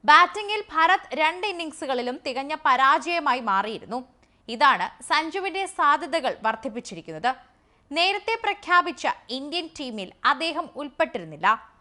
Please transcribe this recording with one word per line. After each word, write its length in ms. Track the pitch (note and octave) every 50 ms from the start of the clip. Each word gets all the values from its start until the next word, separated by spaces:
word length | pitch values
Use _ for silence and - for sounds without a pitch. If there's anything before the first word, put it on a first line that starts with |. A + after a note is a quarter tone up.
| - -
ബാറ്റിംഗിൽ 520 | D4 D#4+ F4+ F4 - G#4 G#4 G4+ G#4+ G#4+ G#4 -
ഭരത് 360 | D4 D#4+ D#4+ E4+ F#4+ E4+ - - - D4
രണ്ട് 260 | D#4 D#4 E4+ F#4 G4 G#4
ഇന്നിംഗ്സുകളിലും 680 | F#4 E4+ E4+ D#4 - - D#4+ C4 C4+ B3 A#3 A#3+ B3 E4 _
തികഞ്ഞ 300 | D4 B3 B3+ C4+ C#4+ D#4 D4+ -
പരാജയമായി 760 | D4+ B3+ B3 C4+ C4+ D4 E4 B3+ E4 E4+ E4+ D4+ C#4+ B3 C4 A#3+ A3
മാറിയിരുന്നു. 480 | F#3+ F#3+ G3+ G#3+ A3 - - - G#3+ B3+ B3+ _ _ _ _ _ _ _ _ - A3+
ഇതാണ് 320 | A3 D4 C4+ A#3+ F#3 F3+ - - - - -
സഞ്ജുവിന്റെ 520 | E4 D4+ D#4+ D#4+ D#4 G4 F#4 G4 D#4+ F#4+ G4 F4+ -
സാധ്യതകൾ 560 | - D#4+ C#4+ D4 D4 E4 C#4+ C4+ E4 B3+ A#3+ - - G#3+
വർദ്ധിപ്പിച്ചിരിക്കുന്നത്. 840 | A3 A3 - - C4+ G#3+ A#3+ A#3+ - F#3 E3 D#3+ - D#3+ D#3 A3+ B3 C4 - - _ _ _ _ _ _ _ _ _
നേരത്തെ 440 | C#4+ E4 F4 F#4+ G4+ G#4 G4+ - A4+ A4+
പ്രഖ്യാപിച്ച 640 | A4+ G#4 G4 - - - F4 F4 F4 F4+ - - - C4 - - _ - A#3 C4
ഇന്ത്യൻ 280 | C#4 D4 C#4+ F4 D4+ D#4 _ -
ടീമിൽ 320 | D4 B3+ G#3+ G#3+ F#3 - - _ - B3
അദ്ദേഹം 360 | C#4+ C4 E4 E4 D4+ D4+ E4+ - _ B3+
ഉൾപ്പെട്ടിരുന്നില്ല. 680 | D4 C#4+ _ - D#4+ - - G#3+ E3+ D#3+ D#3 D3 E3+ G3 A3 A3+ - - _ _